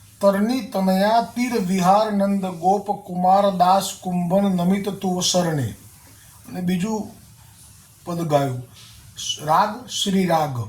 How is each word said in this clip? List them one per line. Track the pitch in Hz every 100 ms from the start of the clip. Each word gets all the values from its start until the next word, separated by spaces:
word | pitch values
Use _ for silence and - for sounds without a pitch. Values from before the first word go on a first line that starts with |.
| - -
તરની | 196 196 220 262
તનયા | 202 196 190 190 208 233 - 240
તીર | 247 233
વિહાર | 180 190 175 208 220
નંદ | 202 202 196 190
ગોપ | 170 180 202 202
કુમાર | 196 - 175 180 196 202
દાસ | 180 180 196 190 -
કુંભન | 180 180 175 196
નમિત | 202 180 175 202 196
તુવ | 190 190 180
શરણે. | 180 180 170 151 110 - - - - - - - -
અને | 180
બીજું | 180 180 220 214 - - - - - - - - - -
પદ | - 170 165
ગાયું. | 143 135 123 123 - - - - - - 147
રાગ | 151 170 214 240 -
શ્રી | - 202 190 175
રાગ. | 160 147 123